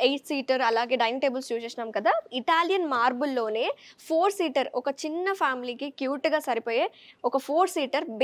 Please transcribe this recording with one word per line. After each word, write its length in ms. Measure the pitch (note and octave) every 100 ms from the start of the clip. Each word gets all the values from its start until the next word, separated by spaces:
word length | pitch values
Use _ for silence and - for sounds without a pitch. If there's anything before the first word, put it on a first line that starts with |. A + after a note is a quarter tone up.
| B3
ఎయిట్ 200 | C#4 -
సీటర్, 320 | C#4+ C4 C4 A#3+
అలాగే 260 | A3+ A#3+ B3
డైనింగ్ 220 | A3+ C4
టేబుల్స్ 240 | C#4 B3+ C4
చూసేసినాం 380 | A#3 A#3 B3 A3+ G#3+
కదా. 180 | B3 D#5+ - B3+
ఇటాలియన్ 460 | B3 E4 E4+ F#4+ E4 B3+
మార్బుల్లోనే 680 | B3 B3 C#4+ C4 A3 G#3+ D#4+ C#5 - - -
ఫోర్ 280 | D#4+ F#4+ G4+
సీటర్, 300 | E4 C4+ B3 -
ఒక 60 | C#4 C4+
చిన్న 220 | D#4 D#4+ F#4+ G4
ఫ్యామిలీకి 480 | D4+ B3+ B3 A#3+ C#4 -
క్యూట్గా 380 | C4 C#4 D#4 D4+ D4
సరిపోయే 360 | A3+ A#3 A#3 F4+ - - - B3
ఒక 60 | C4+ -
ఫోర్ 260 | D4+ F#4 E4+
సీటర్ 280 | C4 C#4 F4 A3